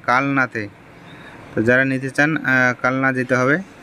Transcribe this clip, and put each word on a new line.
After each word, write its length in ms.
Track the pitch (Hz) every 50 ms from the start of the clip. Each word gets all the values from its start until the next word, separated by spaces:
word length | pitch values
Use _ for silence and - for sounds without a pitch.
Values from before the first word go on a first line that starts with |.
কালনাতে, 680 | - - 123 127 139 139 139 135 127 120 - 113 104 101 - - - - - - - - - - - - - - - - -
তো 80 | 123
যারা 220 | 110 120 123 131 135
নিতে 260 | 135 135 127 135 135
চান, 200 | 127 - 147 156 160
আহ, 360 | - - 131 131 127 127 123 120 -
কালনা 300 | - 127 131 131 135 135
যেতে 220 | 131 127 123 123 131 127
হবে, 160 | 127 131 147 180 190 - - -